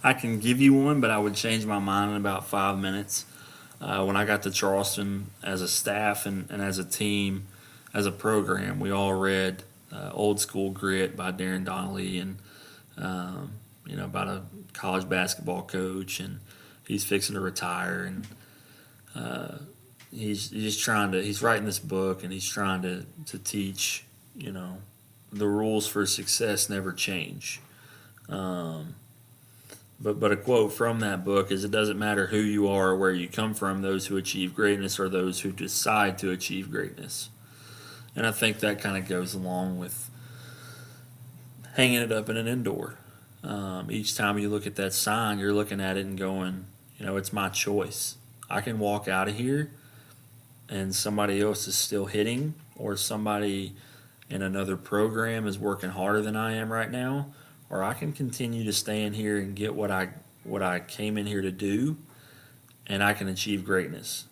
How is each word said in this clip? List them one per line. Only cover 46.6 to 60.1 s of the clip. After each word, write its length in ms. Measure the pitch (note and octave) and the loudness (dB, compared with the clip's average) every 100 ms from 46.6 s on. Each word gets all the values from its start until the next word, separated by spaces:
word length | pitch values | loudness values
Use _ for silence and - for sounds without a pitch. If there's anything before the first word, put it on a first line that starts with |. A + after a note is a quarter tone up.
| F#2+ - - - | -10 -18 -20 -8
you 80 | G#2 | -4
know, 100 | G2 | -2
It's 160 | G2 | -2
my 160 | G#2 F#2+ | -2 -2
choice. 680 | - - G2+ F#2 - - - - - - | -2 0 0 0 -4 -6 -8 -20 -20 -4
I 140 | G2 | -4
can 160 | G#2 A2 | -2 0
walk 280 | G#2 G#2 G2 | 0 0 2
out 220 | F#2+ G2 | 2 2
of 80 | G#2 | 0
here 340 | B2 C#3+ D3+ - - - - - - - - - - | 0 0 -2 -10 -20 -20 -20 -20 -20 -20 -20 -20 -10
and 240 | G2+ F#2+ | -4 -2
somebody 480 | F#2+ G#2 G#2 G#2 G2 | -2 0 2 2 4
else 260 | G#2 G#2 - | 4 2 -2
is 80 | F#2 | -2
still 300 | - G#2+ G2 | 0 0 0
hitting, 480 | G#2 G#2+ A#2+ D3+ D#3 - - | 0 2 2 -2 -4 -14 -8
or 200 | G#2+ G2 | -4 -2
somebody 800 | - G#2+ G#2+ G#2 G#2 G2 F#2+ G2 - - - - - | -2 -2 0 0 0 -2 -4 -10 -20 -20 -20 -20 -8
in 100 | F#2+ | -4
another 360 | F#2+ G2 F#2+ F#2 | -2 0 -2 -4
program 680 | - G#2 A2 A2 A2+ A2+ G#2+ | 0 2 4 2 0 0 -2
is 120 | G2 | -2
working 320 | G#2 G2 F#2 | -2 -2 -4
harder 320 | F#2 F#2+ G#2+ | -2 2 2
than 140 | G#2+ A2 | 2 -2
I 180 | A2 | -2
am 180 | A2 A2 | -2 -2
right 180 | A2+ A2 | -2 -2
now, 360 | B2+ B2+ C#3 C#3+ - - - - | -2 -2 -2 -4 -12 -20 -20 -6
or 140 | G2 | -2
I 100 | F#2+ | -2
can 200 | A#2+ D#3 | -2 -4
continue 520 | D3 C3 - A#2+ A#2 | -2 -4 -2 -4 -2
to 80 | G#2+ | 0
stay 300 | G2+ - G#2+ | 0 0 -2
in 100 | G#2 | -2
here 240 | G#2+ G#2+ G#2 | -2 0 0
and 160 | G2 | -2
get 200 | G2 G#2+ | -4 -4
what 160 | - G#2 | -2 0
I, 200 | F#2+ F#2+ | 0 -2